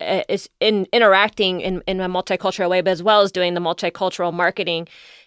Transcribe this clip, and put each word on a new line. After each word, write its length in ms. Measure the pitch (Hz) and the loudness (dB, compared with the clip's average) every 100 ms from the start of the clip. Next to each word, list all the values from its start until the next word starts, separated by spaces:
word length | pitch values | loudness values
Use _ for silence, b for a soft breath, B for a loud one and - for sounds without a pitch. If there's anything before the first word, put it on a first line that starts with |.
uh, 220 | 82 - - | -4 -4 -2
is 220 | 196 - - | -6 -6 -2
in 280 | 214 208 185 | 0 0 0
interacting 720 | 240 220 190 214 - 190 180 | 2 4 4 2 0 -2 -2
in, 200 | 185 180 - | -4 -6 -4
in 140 | 185 | -4
a 80 | 185 | -4
multicultural 600 | 180 180 185 190 190 175 | -4 -4 -2 -2 -2 0
way, 120 | 180 | 0
but 80 | 175 | 0
as 120 | 175 | 0
well 180 | 196 214 | 4 4
as 100 | 202 | 4
doing 220 | 180 175 | 2 -2
the 80 | 175 | 0
multicultural 720 | 170 175 170 - 185 - 175 | -2 -2 -4 -2 -4 -2 -4
marketing. 540 | 170 180 202 175 165 170 B B B | 0 0 0 -4 -4 -8 B B B